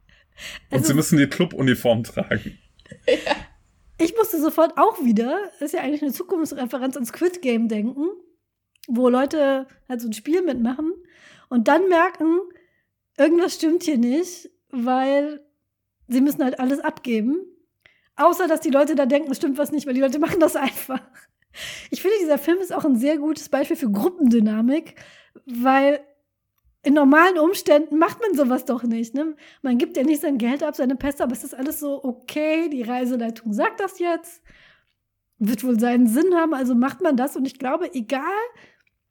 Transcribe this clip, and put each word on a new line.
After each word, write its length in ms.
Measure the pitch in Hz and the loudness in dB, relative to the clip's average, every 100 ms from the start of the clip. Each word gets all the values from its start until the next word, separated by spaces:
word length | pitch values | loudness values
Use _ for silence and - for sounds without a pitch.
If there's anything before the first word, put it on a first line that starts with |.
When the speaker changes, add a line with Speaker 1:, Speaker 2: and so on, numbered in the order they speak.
| _ _ _ - - - - | _ _ _ -20 -18 -18 -4
Speaker 1:
Also 160 | 269 311 | -2 2
Speaker 2:
sie 60 | |
müssen 240 | 156 151 151 | 2 4 4
die 100 | 139 | 2
Clubuniform 760 | - 175 - 131 120 123 117 | 0 -2 0 0 2 2 2
tragen. 540 | 113 - - 113 - - _ _ _ - - | -2 -8 -4 -6 -6 -16 _ _ _ -6 -2
Speaker 3:
Ja. 80 | - - - - _ _ _ _ - | -2 0 -4 -6 _ _ _ _ -4
Speaker 1:
Ich 180 | 330 453 | -2 0
musste 240 | 415 330 | -2 0
sofort 380 | 302 - 320 320 | 0 2 0 2
auch 260 | 370 440 | 2 2
wieder, 340 | 254 214 233 349 392 - | 0 2 0 -4 -6 -8
ist 140 | 294 | -6
ja 60 | 359 | -4
eigentlich 220 | 262 294 | -4 -4
eine 100 | 294 | -4
Zukunftsreferenz, 840 | - 359 359 302 285 247 269 262 285 | -6 -4 -4 -4 -6 -6 -4 -6 -6
an 100 | 233 | -10
Squid 340 | - 349 359 | -4 -4 -2
Game 280 | 262 226 226 | -2 -2 -2
denken, 400 | 214 220 269 320 403 - _ _ _ _ _ - | -2 -4 -4 -6 -8 -16 _ _ _ _ _ -6
wo 200 | 233 254 | 0 2
Leute 600 | 247 277 320 277 269 269 _ - | 2 0 0 0 0 -4 _ -12
halt 120 | 247 | -8
so 80 | 233 | -8
ein 40 | |
Spiel 300 | 214 - 349 | -8 -2 0
mitmachen 500 | 359 247 233 262 311 392 - _ - - _ | 0 -2 -2 -2 -4 -6 -12 _ -20 -20 _
und 180 | 247 220 | 0 4
dann 200 | 294 381 | 4 4
merken, 520 | 330 359 370 311 349 359 - _ _ _ _ _ - | 4 2 2 0 2 -2 -12 _ _ _ _ _ 0
irgendwas 380 | 294 339 349 | 4 4 2
stimmt 300 | - 320 349 | 0 0 0
hier 140 | - 269 | 0 0
nicht, 520 | 240 277 359 - - _ _ | 0 0 -4 -10 -20 _ _
weil 760 | 262 240 254 262 285 294 294 - _ _ _ _ _ - | -6 -2 0 2 0 0 -6 -18 _ _ _ _ _ -4
sie 120 | 247 | 2
müssen 220 | 285 277 | 2 2
halt 160 | 262 269 | -2 -2
alles 220 | 254 277 | -2 -2
abgeben. 600 | 302 - 254 226 220 320 381 _ _ _ _ _ _ - | -4 -6 -4 -2 0 -2 -6 _ _ _ _ _ _ 2
Außer, 320 | 311 349 349 | 2 4 0
dass 120 | 311 | 0
die 100 | 320 | 2
Leute 260 | 269 285 294 | 2 2 2
da 100 | 269 | 2
denken, 240 | 285 302 | 0 0
es 60 | 269 | -4
stimmt 200 | 320 277 | -2 -2
was 120 | 294 | -2
nicht, 160 | 294 285 | -4 -2
weil 80 | |
die 60 | 254 | 0
Leute 180 | 269 294 | 0 0
machen 220 | 311 392 | 0 2
das 160 | 302 302 | 2 2
einfach. 440 | 269 - - 262 - - _ _ _ - - - - | -2 -4 -8 -10 -10 -20 _ _ _ -16 -14 -14 -10
Ich 100 | - | -4
finde, 140 | 359 440 | 0 0
dieser 180 | 320 285 | 2 0
Film 200 | 294 349 | 2 0
ist 140 | 370 | -2
auch 100 | 330 | -2
ein 120 | 311 240 | 0 2
sehr 220 | 277 311 | 2 0
gutes 320 | 294 302 - | -2 -4 -4
Beispiel 260 | 262 285 339 | -2 -2 -2
für 140 | 247 | 0
Gruppendynamik, 1080 | 202 294 359 269 233 214 214 233 302 320 - - - _ - | 0 0 2 4 4 4 2 0 0 -4 -14 -20 -20 _ -20
weil 560 | - 240 254 269 277 285 - _ _ _ _ _ _ _ | -12 -2 2 4 4 2 -4 _ _ _ _ _ _ _
in 100 | 294 | 2
normalen 440 | 302 277 302 359 349 | 6 6 8 6 4
Umständen 580 | 311 392 - 294 311 302 | 2 0 4 4 4 2
macht 220 | 349 - | 2 0
man 140 | 453 | -2
sowas 300 | 294 262 254 | 2 2 0
doch 180 | 247 240 | -2 -4
nicht, 320 | 240 226 226 | -4 -4 -4
ne? 220 | 269 320 302 - _ | -4 -6 -8 -18 _
Man 180 | 262 240 | -2 0
gibt 180 | 339 311 | 0 0
ja 60 | |
nicht 180 | 262 302 | 0 0
sein 160 | 330 277 | 0 -2
Geld 240 | 233 285 | -2 -2
ab, 100 | 311 | -4
seine 220 | 294 254 269 | -2 -2 -2
Pässe, 260 | - 277 | -4 -4
aber 100 | 294 | -4
es 120 | 254 | -4
ist 100 | 285 | -10
alles 240 | 240 269 311 | -8 -8 -6
so, 240 | 294 277 | -6 -6
okay, 640 | 262 233 - 302 302 320 330 | -6 -8 -8 -4 0 0 -2
die 120 | 277 | -4
Reiseleitung 720 | 220 247 247 254 226 226 226 | -6 -4 -2 -2 -4 -6 -6
sagt 260 | 202 370 440 | -2 -2 -2
das 180 | 392 - | -8 -4
jetzt, 420 | 349 330 330 - _ _ _ _ _ _ _ _ _ _ | -4 -4 -8 -20 _ _ _ _ _ _ _ _ _ _
wird 240 | 208 254 | -4 -2
wohl 160 | 254 233 | 0 0
seinen 300 | 240 240 247 | 2 4 4
Sinn 260 | 226 370 | 4 2
haben, 200 | 349 320 | 2 2
also 200 | 285 254 | 0 0
macht 280 | 240 262 262 | 2 0 0
man 140 | 349 254 | 0 0
das. 200 | 277 277 | 0 -2
Und 100 | 262 | -6
ich 120 | - | -6
glaube, 360 | 254 320 339 | -4 -4 -4
egal, 280 | 277 214 262 311 403 480 - - _ _ _ _ | -6 -6 -4 -4 -4 -6 -10 -20 _ _ _ _